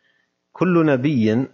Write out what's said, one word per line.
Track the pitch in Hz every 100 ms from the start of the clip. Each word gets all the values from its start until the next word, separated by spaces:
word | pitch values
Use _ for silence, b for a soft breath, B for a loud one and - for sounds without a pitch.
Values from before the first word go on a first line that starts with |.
| _ _ _ _ _
كل | - 180 170 156
نبي | 131 143 135 107 113 131